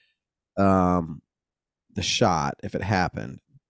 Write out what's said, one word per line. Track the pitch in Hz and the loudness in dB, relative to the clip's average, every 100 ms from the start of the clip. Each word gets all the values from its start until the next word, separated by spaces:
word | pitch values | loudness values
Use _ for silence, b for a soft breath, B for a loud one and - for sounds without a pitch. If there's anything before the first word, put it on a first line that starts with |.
| _ _ _ _ _ - | _ _ _ _ _ 0
um, | 98 95 90 90 82 80 _ _ _ _ _ _ _ - | 4 4 4 2 -2 -10 _ _ _ _ _ _ _ -6
the | |
shot | - - 113 82 71 - | -4 0 2 2 -2 -6
if | 98 | -8
it | - | -6
happened. | 95 98 85 - 57 - _ _ | -2 0 0 -4 -12 -14 _ _